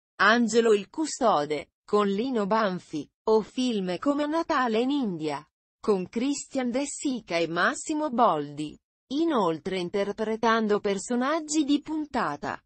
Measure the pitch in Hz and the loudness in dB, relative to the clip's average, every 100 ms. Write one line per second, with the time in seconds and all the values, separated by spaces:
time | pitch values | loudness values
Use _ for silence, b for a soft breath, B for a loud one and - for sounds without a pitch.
0 | _ - 196 240 220 226 226 208 190 - | _ 2 4 6 4 4 4 4 0 -6
1 | 302 - 233 156 147 147 - _ - 208 | -4 0 2 2 0 -4 -8 _ -2 0
2 | 202 196 269 233 202 220 202 180 - 151 | 2 0 -2 -2 0 2 0 -2 -8 -10
3 | - _ 220 220 - - 254 214 180 175 | -10 _ 2 2 0 -2 -2 0 -2 -2
4 | 285 285 294 330 - 294 247 214 254 285 | 0 0 0 -2 0 0 0 0 0 0
5 | 214 165 151 143 - _ _ _ - 190 | -2 -2 -4 -6 -10 _ _ _ -2 0
6 | 180 226 269 277 - 269 247 247 285 - | -2 -2 -2 -2 -4 -4 -2 -2 -4 -6
7 | 294 247 - 170 165 170 214 285 - 302 | -6 -6 -2 -2 0 0 0 -2 -4 -4
8 | 302 240 214 156 147 147 151 - _ _ | -2 2 4 2 -4 -8 -10 -12 _ _
9 | - 285 330 254 170 160 - 185 175 202 | -6 -2 0 2 0 -2 -4 -4 -2 -2
10 | 202 208 214 220 233 226 214 208 208 196 | -2 -4 -4 -2 0 2 2 0 0 -2
11 | - 247 269 330 302 311 277 294 302 311 | -2 -2 0 -2 -2 0 2 0 0 -6
12 | 294 240 165 147 135 - | -4 -2 -2 -4 -6 -8